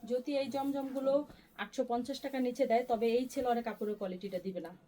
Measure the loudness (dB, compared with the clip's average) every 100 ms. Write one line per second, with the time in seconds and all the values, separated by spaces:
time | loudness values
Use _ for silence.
0 | -2 -4 0 -2 0 -2 0 -2 -2 0
1 | 2 2 2 -12 -20 -10 -8 -2 0 0
2 | -2 -6 -4 0 -2 2 4 4 4 2
3 | 4 4 2 0 2 2 0 -4 -4 -2
4 | -4 -6 -4 -4 -4 -6 -8 -14